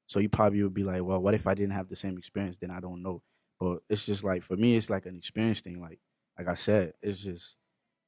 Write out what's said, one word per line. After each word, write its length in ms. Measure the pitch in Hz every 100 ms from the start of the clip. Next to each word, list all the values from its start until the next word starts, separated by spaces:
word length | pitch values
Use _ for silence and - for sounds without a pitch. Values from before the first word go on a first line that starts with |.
| -
so 140 | 101
you 80 | 104
probably 340 | - 107 101
would 120 | 101
be 100 | 95
like, 180 | 98 92
"Well, 160 | 92 92
what 120 | 95
if 120 | 107 101
I 80 |
didn't 180 | 95 101
have 140 | 98 95
the 80 | 92
same 220 | 98 90
experience? 400 | - 98 98 87
Then 120 | 90
I 100 | 90
don't 220 | 90 90
know." 200 | 92 85 - _ _ -
But 220 | 92 87 -
it's 180 | 104 -
just 180 | 101
like, 180 | 101 90
for 140 | - 92
me, 200 | 117 117
it's 140 | 104
like 160 | 95 90
an 100 | 90
experience 440 | - 107 113 104
thing. 180 | 92 87
Like, 200 | 85 85 _ _ _ -
like 100 | 90
I 60 |
said, 400 | 87 - 104 87 -
it's 200 | 101 95
just, 360 | 98 85 - - _ _ _ _